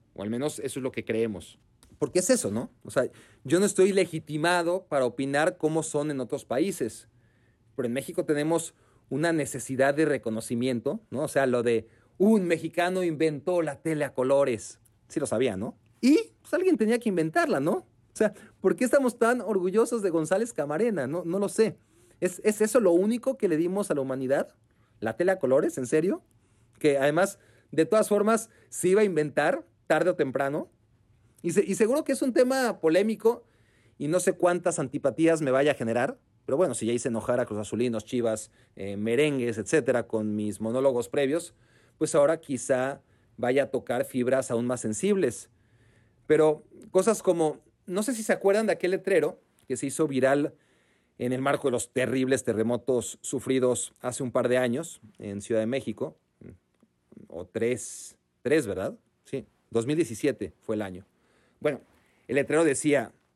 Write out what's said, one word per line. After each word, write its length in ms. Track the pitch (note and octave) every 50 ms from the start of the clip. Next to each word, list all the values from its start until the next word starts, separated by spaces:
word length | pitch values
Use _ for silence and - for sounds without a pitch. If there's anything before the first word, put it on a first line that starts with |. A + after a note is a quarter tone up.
| _ _ -
o 80 | - G2
al 80 | G#2+
menos 260 | A#2 A#2+ C#3 D3+ -
eso 220 | - - C3 - C#3
es 40 | B2+
lo 80 | C3
que 140 | - A#2 G#2
creemos. 540 | - A2+ A2 A#2 A2+ G2+ E2+ - - - _ _ _ _ _ _ _ - -
Porque 200 | D3+ C3 - F3+
es 120 | F#3 -
eso, 180 | B3+ - - G2+
¿no? 220 | G2+ A3 - - _ _ -
O 60 | -
sea, 140 | - - - - - - - - - _ -
yo 160 | B2+ D3+ F3+
no 80 | G#3
estoy 260 | G3 - - F#3 G3+ F#3+
legitimado 920 | G3 F3+ F3 - D#3+ - - D3+ D3+ D3+ E3+ F3+ F3 E3+ E3 F3 F#3 F#3
para 180 | - D3+ C#3 B2+
opinar 520 | A#2+ A2+ - C3+ C#3 C#3 C#3+ D#3 D#3+ D#3+
cómo 260 | - - D3+ D#3 D#3+ D#3
son 260 | - - D3 D3 D3+
en 100 | C#3+ C3+
otros 260 | B2 A2 D3 - -
países, 640 | - A#2 C3 E3+ G3 E3 - C3+ A2 - - - _ _ _ _ _ _ _ _ _ _ _ _ _ -
pero 100 | - B2
en 80 | A#2 A#2
México 320 | C3+ C3 - E3+ F3+ E3+
tenemos 480 | D#3+ D#3 D3 D3 D#3 E3 D#3+ D#3+ - _ _ _ _ _ _ _ -
una 240 | C3 C#3 D#3+ E3+ E3
necesidad 600 | D#3 C#3 A2+ - C3 - - C3 A#2+ C3 C#3 C#3+
de 120 | D3 D#3+
reconocimiento, 960 | D3 C#3+ A#2+ - A#2 G#2+ A2 - - B2+ A#2 B2 C3 B2 A#2 - C#3 F#3 A3+ _ -
¿no? 100 | - B2
O 60 | D#3
sea, 180 | D3+ - C#3+ C#3
lo 160 | C3 A#2+ B2
de 260 | A2+ A#2+ A#2 A2 A2 - _ _ _ _ _
"un 280 | - F#3 G#3+ A3+ G#3+ F3+
mexicano 560 | E3+ E3+ D#3 E3 D#3+ - F3 E3+ F3+ F#3 F#3 F#3
inventó 580 | E3+ D#3 C#3+ D#3+ D#3+ D3+ C3+ - F3+ F3+ F3
la 220 | E3 D3+ C#3 - -
tele 200 | E3 D#3+ D3 D3
a 100 | B2+ -
colores". 680 | - B2+ C3 C#3 C#3 C#3+ C3+ A#2+ G#2 - - - _ _ _ _ _ _ -
Sí 100 | - E3
lo 80 | C#3
sabía, 300 | - - A2 C3 A#2+ G2
¿no? 200 | F#2 G#2+ C#3+ - _ _ _ _ -
Y, 160 | - B3+ D4+ A4+ A4+ - _ _
pues, 120 | _ - -
alguien 200 | E4 F#4 F#4+ D#4+
tenía 220 | G#3 A3 G#3 A#3+
que 120 | A#3 A#3+ A3+
inventarla, 500 | F#3+ D#3+ D#3 D#3+ D#3+ E4+ E4+ D4+ G3+ C#3
¿no? 140 | C3+ E3 A3
O 440 | F#4 - _ _ _ _ _ -
sea, 160 | - A3 G3+ G3+ - - - _ _
¿por 140 | - F#3+ F#3
qué 80 | F#3 B3+
estamos 360 | A#3+ - C#4+ C4+ B3 - -
tan 220 | A#3 A3+ B3 B3
orgullosos 600 | G3 F#3+ G#3+ G3 F3 F#3+ F3+ A3 A#3 A3+ B3 A3+
de 80 | G3 F#3+
González 440 | D#3+ E3 D#3 D#3 F#3 G3 A#3 A#3+ -
Camarena? 520 | - D3 D3 D3 E3 A3 A#3+ G#3 E3 B2+
No, 180 | B2 D3+ F3 F3
no 140 | E3 F3
lo 120 | G3 G3+ F#3+
sé. 280 | - - A3 G3 - - _ _ _ _ _ _ _ -
¿Es, 220 | F3 F#3 - - -
es 180 | G#3+ G#3 -
eso 180 | G#3+ G#3+ - B3+
lo 140 | A3 F3+ E3+
único 440 | F3 F#3+ G#3+ A#3+ A#3+ - C4 C4+
que 100 | - -
le 100 | F#3 D#3+
dimos 340 | D3+ E3+ F3 F#3 G3+ G3+ -
a 20 | E3
la 80 | C#3+
humanidad? 540 | C3 C3+ C3 C3+ C3 B2+ C3+ D#3+ - - _ _ _ _ _ _ _ _ _ -
¿La 160 | G#2 A2 -
tele 160 | - E3+ F#3+ F#3+
a 60 | F#3
colores? 380 | - B2+ C3 C#3+ F3+ E4+ -
¿En 80 | D3 B2+
serio? 380 | A#2+ - D#3 D#3+ F#3+ D4+ F4 _ _ _ _ _ _ _ _ _ _ _ -
Que 180 | - D3+ C#3
además, 400 | C3+ C3+ D3 D3 E3 F#3+ G3 - _ _ _ _ _ _ -
de 140 | - D3+ D#3+
todas 220 | D#3+ G#3 G#3+ G#3
formas, 420 | - G#3 G#3 G3+ G#3+ A3+ A3 - - _ _ _ -
se 180 | - - -
iba 140 | F3+ F#3 G#3+
a 20 | A3
inventar 600 | G3 F3 D3+ D3+ D3 - D3 D3 E3 A3 E4+ - _ _ _ _
tarde 240 | - D#3 D#3 E3+ F3+
o 40 | F3
temprano. 560 | - D3 C3 A#2+ C3 C#3 C#3 C#3+ D#3+ F4+ - _ _ _ _ _ _ _ _ _ _ _ _ _ _
Y 100 | - F3
se-, 140 | D#3+ G3 -
y 100 | F3 F#3+
seguro 300 | F#3 A3+ G#3+ C4 D4+ D#4
que 80 | - C4+
es 80 | -
un 100 | C#4+ C4+
tema 480 | A3 B3 B3+ B3+ C4 C4 B3+ A3+ F#3+ -
polémico 640 | - D#3+ D#3+ F3+ G#3 A3 A3 - - A3+ A#3+ - - _ _ _ _ _ _ _ _ _ _
y 100 | - -
no 140 | D3 E3+ F3+
sé 120 | F3 F#3+ F3+
cuántas 460 | - F3 F3 F3+ F3+ F3 F3+ E3 -
antipatías 600 | C#3+ B2+ - C#3 - C3+ A2+ - D#3+ D#3+ E3 D3+
me 100 | D#3 C3
vaya 200 | B2+ C3+ C#3+ D3
a 40 | C3+
generar. 420 | - C3 A2+ A2+ A#2+ B2+ - C#4 - _ _ _ _ -
Pero 100 | - B2+
bueno, 180 | D3+ F#3 D3+ -
si 120 | - A2
ya 80 | A2 A#2+
hice 160 | A#2+ - C3+
enojar 320 | A2+ A2 - - A#2+ B2+
a 40 | B2
Cruz 140 | - G#2+ G#2
Azulinos, 460 | G#2 - - G#2+ A#2+ B2 A2+ G#2+ -
Chivas, 460 | - - B2 A#2 A2+ A2 A2 - - _ _ _ _ -
eh, 180 | - F#2 G2+ G2+
merengues, 640 | G2+ G#2 A2+ A#2+ B2+ D3+ D3+ C#3+ C3+ A#2+ A#2+ G#2+
etcétera, 500 | A2 G2+ - - D#3 A#2+ C#3 B2+ A#2+ A2
con 280 | - - A2 G#2+ G#2+ G#2+
mis 260 | G#2+ G#2 G#2 G2 F2+
monólogos 480 | A2 A2 A#2 C3 C3+ C#3 B2 B2 A#2 -
previos, 440 | - C#3+ C3 C3 D3 E3+ E3+ - _ _ _ _ _ _ _ _ _
pues 180 | - D#3+ D#3 -
ahora 240 | D3+ C#3+ C#3+ E3 D#3+
quizá 600 | - - C#3 B2 - - C3 B2+ B2+ C3+ C#3 C#3 _ _ _ _ _ _ _
vaya 280 | - B2 B2 C3 C#3 C3+
a 80 | -
tocar 340 | - B2 - - A#2+ B2 C3+
fibras 440 | - - B2+ A#2+ B2 C3 C3+ B2+ -
aún 160 | B2 A#2 A#2+
más 140 | B2 B2+ A#2+
sensibles. 720 | - A2 G#2+ - - G3 G#3 F#3+ E3+ B2 - - - _ _ _ _ _ _ _ _ _ _ _ _ _ _ _ _
Pero 380 | - D3+ D3+ D#3 D#3 D3+ D3+ - _ - - - -
cosas 300 | - F#3 F#3 A3+ G#3 G3+
como, 380 | - F#3+ F3 E3+ D#3+ D#3 C#3 - _ _ _ _ -
no 160 | - F3 G3
sé 120 | G#3+ C#4 B3+
si 100 | A3 G#3+
se 80 | -
acuerdan 360 | F#3+ - - G3 G3 G#3+ A3+
de 40 | G3+
aquel 200 | E3+ - - F3
letrero 500 | F#3+ F3 - G3 G3 D#3+ D3 E3 - - _ _ _ _ _
que 80 | - C3
se 120 | A#2+ -
hizo 200 | C#3 - - D#3+
viral 480 | D3 C#3 B2+ B2 C3 C#3 C#3+ D3 D3+ - _ _ _ _ _ _ _ _ _ _ _ _
en 140 | - B2 B2
el 100 | B2+ B2+
marco 280 | C3+ C#3 C#3 - - C#3
de 20 |
los 220 | B2 A#2 - - -
terribles 500 | C3 B2+ B2 B2+ C3+ C3 B2+ C3+ B2 -
terremotos 760 | B2 A2+ A2+ A2+ A#2 A#2+ A#2 - - B2+ A#2+ A2 - - -
sufridos 720 | - - - B2+ - C3+ C3 B2+ B2 B2+ B2 A2+ - - _ _
hace 200 | - B2 A#2 -
un 100 | C#3 B2
par 180 | - C3+ A#2 A#2+
de 80 | B2
años 420 | B2+ B2+ B2 A#2 C#3+ E3+ E3+ - - - G#2+ _
en 240 | - - G#2 G2+ G2+
Ciudad 200 | G2 - A#2 A2
de 60 | A2
México, 500 | A2+ C3 C#3 - A#2 G#2 - C3 D#3 D#3 _ _ _ _ _ - - - _ _ _ _ _ _ _ _ _ _ _ - - -
o 180 | - - E2 F2+
tres, 720 | - - A2+ A2+ A#2+ B2+ A#2+ - - - - - - - _ _ _ _ _
tres, 260 | - A#2+ D3 D#3+ B2+
¿verdad? 300 | G2 F#2 F#2 F#2+ C#3 A#3 - _ _ _ _ _
Sí, 220 | - - C3+ - _ _ _ _ -
dos 160 | - A2+ A2+
mil 100 | C3 D3+
diecisiete 560 | E3 E3 - A2 - - C#3 B2+ - G#2 F2 - _
fue 160 | - - A2
el 60 | G#2+
año. 240 | G#2 F#2+ F2+ F#2 - _ _ _ _ _ _ _ _ _ _ -
Bueno, 220 | - D3+ C#3 A#2 - _ _ _ _ _ _ _ _
el 80 | - B2+
letrero 280 | C#3+ C3 - C#3+ D#3+ E3
decía, 500 | D#3 C3+ - - D3+ C#3+ C3+ A2+ - _ _ _ _ _